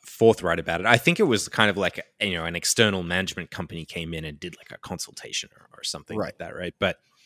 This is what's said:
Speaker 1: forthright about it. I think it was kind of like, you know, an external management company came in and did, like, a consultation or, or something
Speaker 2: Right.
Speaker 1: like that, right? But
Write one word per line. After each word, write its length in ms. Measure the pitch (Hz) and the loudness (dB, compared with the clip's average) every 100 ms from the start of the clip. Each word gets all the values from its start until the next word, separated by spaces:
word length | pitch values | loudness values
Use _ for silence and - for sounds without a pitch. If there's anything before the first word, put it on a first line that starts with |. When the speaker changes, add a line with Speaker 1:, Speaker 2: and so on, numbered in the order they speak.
Speaker 1:
forthright 560 | - - 113 107 90 85 | -12 4 6 6 2 0
about 200 | 82 85 | 0 0
it. 60 | 104 | 4
I 100 | 120 | 6
think 220 | - 170 | 6 2
it 60 | |
was 240 | 196 110 - | 4 2 0
kind 200 | - 107 | 2 2
of 80 | 98 | 4
like, 240 | 90 - - - | 0 -2 -12 -6
you 140 | 104 | -4
know, 100 | 87 | -2
an 100 | 82 | -4
external 480 | 85 - - 110 95 | -4 -2 4 4 2
management 480 | 85 90 95 - 82 | 0 -2 -2 -6 -10
company 340 | - 85 85 | -10 -10 -10
came 300 | 78 87 82 | -10 -8 -8
in 100 | 82 | -8
and 140 | 78 73 | -10 -12
did, 180 | 87 - | -14 -16
like, 140 | - | -20
a 80 | - | -18
consultation 720 | - 87 - - - - - _ | -12 -10 -10 -14 -10 -10 -10 _
or, 100 | _ - | _ -12
or 40 | |
something 320 | - 78 - 107 | -8 -8 -8 -6
Speaker 2:
Right. 100 | 90 | -6
Speaker 1:
like 120 | - | -6
that, 160 | 85 | -12
right? 200 | - 90 - | -8 -8 -2
But 200 | 98 - _ _ | -2 -2 _ _